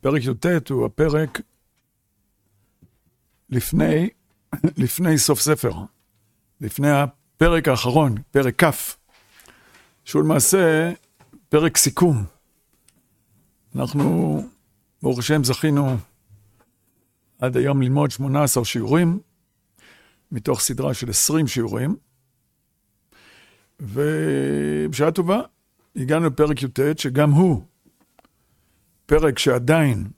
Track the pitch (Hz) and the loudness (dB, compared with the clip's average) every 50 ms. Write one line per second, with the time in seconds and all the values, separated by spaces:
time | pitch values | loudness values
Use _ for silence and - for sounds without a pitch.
0 | - 131 139 156 117 131 135 113 - 175 180 160 143 - 135 131 117 113 - - | -2 0 -2 -2 -2 -4 -6 -4 -2 0 0 0 -2 -2 -4 -2 -2 -4 0 0
1 | 151 160 143 151 156 143 - - - _ _ _ _ _ _ _ _ _ _ _ | 0 0 2 0 -2 -2 -6 -12 -16 _ _ _ _ _ _ _ _ _ _ _
2 | _ _ _ _ _ _ _ _ _ _ _ _ _ _ _ _ _ _ _ _ | _ _ _ _ _ _ _ _ _ _ _ _ _ _ _ _ _ _ _ _
3 | _ _ _ _ _ _ _ _ _ _ - 123 - - - - 151 160 156 151 | _ _ _ _ _ _ _ _ _ _ -4 -4 -4 0 0 2 2 2 2 2
4 | 170 214 - _ _ _ _ _ _ _ - - - 156 147 - 110 123 - - | 0 -2 -4 _ _ _ _ _ _ _ -16 -2 -2 -2 0 0 -2 -2 -2 -2
5 | 175 175 156 147 - - 151 - - 147 151 143 - 117 92 80 90 - _ _ | 0 2 2 2 2 2 0 0 2 0 0 0 0 -4 -4 -4 -10 -12 _ _
6 | _ _ _ _ _ _ _ _ _ _ _ _ 151 110 - - 139 147 147 143 | _ _ _ _ _ _ _ _ _ _ _ _ -12 -10 -6 0 0 2 2 2
7 | 143 135 - _ _ _ _ _ 156 170 170 165 139 - 131 117 - 123 123 156 | 0 -2 -4 _ _ _ _ _ 2 4 4 2 2 2 0 2 0 2 2 4
8 | 156 139 113 104 - _ _ 139 139 127 117 _ - 160 135 - - - - _ | 2 2 0 -2 -8 _ _ 0 2 2 2 _ 2 2 2 0 -8 -12 -12 _
9 | _ _ _ _ _ _ _ _ - - - _ _ _ _ - _ _ _ _ | _ _ _ _ _ _ _ _ -20 -20 -20 _ _ _ _ -20 _ _ _ _
10 | _ - - 151 156 156 156 151 120 - - 196 185 165 160 156 160 170 175 - | _ -4 -2 0 2 2 2 2 2 2 2 4 4 4 2 2 0 -2 -4 -8
11 | _ _ _ _ - _ _ _ _ _ - 151 156 160 - - - 143 131 - | _ _ _ _ -20 _ _ _ _ _ 0 2 2 2 2 2 0 0 2 2
12 | 180 175 151 117 101 92 _ _ _ _ _ _ _ _ _ _ _ _ _ _ | 2 2 4 2 -2 -6 _ _ _ _ _ _ _ _ _ _ _ _ _ _
13 | _ _ _ _ _ _ _ _ _ _ _ _ _ _ _ 131 131 - - 143 | _ _ _ _ _ _ _ _ _ _ _ _ _ _ _ -6 -6 -4 -2 -2
14 | 139 135 - - - 160 151 151 143 - _ _ _ _ _ _ _ _ _ _ | 0 0 0 0 0 -2 -2 -4 -6 -10 _ _ _ _ _ _ _ _ _ _
15 | - 131 131 123 117 - 151 156 139 120 131 - - 156 147 143 143 135 131 113 | -4 -4 -2 -2 -2 0 0 2 2 0 -2 0 0 0 0 2 0 0 -2 -4
16 | - _ _ _ _ _ - _ _ _ _ _ _ _ _ _ _ _ _ _ | -6 _ _ _ _ _ -20 _ _ _ _ _ _ _ _ _ _ _ _ _
17 | _ _ _ _ _ _ _ _ 127 127 127 127 123 139 139 139 131 123 131 143 | _ _ _ _ _ _ _ _ -6 -4 -2 0 0 0 0 0 0 0 0 0
18 | 147 143 - - 135 139 131 143 147 135 - 127 120 - - 123 110 107 135 165 | 0 -2 -2 -4 -6 -2 0 0 0 0 0 0 -2 -2 -4 -4 -2 0 2 2
19 | 180 165 170 202 - _ _ _ _ _ _ _ _ _ _ _ _ - _ _ | 2 2 0 -2 -6 _ _ _ _ _ _ _ _ _ _ _ _ -20 _ _
20 | _ _ _ _ _ _ - 120 107 - 135 123 - - 131 110 131 143 131 - | _ _ _ _ _ _ -10 -8 -4 -4 -2 -2 -2 -6 -4 -4 -4 -4 -4 -4
21 | - 120 107 - - - 147 160 160 127 - 127 117 113 101 110 123 147 196 - | -6 -6 -4 -2 -2 0 0 0 0 0 -2 -2 -4 -2 -2 -4 -2 -4 -4 -6
22 | _ _ _ _ _ _ _ _ _ _ _ _ _ _ _ _ _ _ _ _ | _ _ _ _ _ _ _ _ _ _ _ _ _ _ _ _ _ _ _ _
23 | _ _ _ _ _ - - _ _ _ _ _ _ _ _ _ 151 107 98 131 | _ _ _ _ _ -20 -20 _ _ _ _ _ _ _ _ _ -14 -10 -6 -4
24 | 143 151 156 156 156 156 143 139 135 139 143 143 147 147 151 151 151 156 156 123 | -2 -2 -2 -2 -2 -2 -2 -2 -2 -2 -2 -2 -2 -2 -2 -4 -4 -4 -2 0
25 | 147 156 165 196 180 165 190 226 302 - _ _ _ _ _ _ _ _ _ - | 0 0 0 0 0 0 0 -2 -2 -6 _ _ _ _ _ _ _ _ _ -8
26 | 131 127 151 160 170 160 131 - 151 147 151 117 139 131 - - 135 147 156 156 | -2 0 0 2 2 0 2 2 2 2 2 -2 -4 -6 -2 0 0 0 0 -2
27 | - 147 131 135 147 147 143 147 185 185 156 101 - - _ _ _ _ _ _ | -4 -4 0 2 4 4 6 6 6 4 2 0 -4 -10 _ _ _ _ _ _
28 | _ _ _ _ _ _ _ _ _ _ _ _ _ _ _ _ _ _ _ _ | _ _ _ _ _ _ _ _ _ _ _ _ _ _ _ _ _ _ _ _
29 | _ _ 147 156 156 156 127 - - 143 123 123 120 123 156 165 156 143 123 101 | _ _ 0 2 2 2 0 0 0 0 0 0 2 2 2 2 4 2 0 -2
30 | 95 101 - | -4 -8 -12